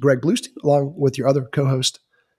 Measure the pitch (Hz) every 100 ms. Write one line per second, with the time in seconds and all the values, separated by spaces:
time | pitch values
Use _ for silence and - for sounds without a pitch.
0 | 139 127 147 240 - - 151 143 139 165
1 | 139 131 131 139 123 - 135 131 - -
2 | _ _ _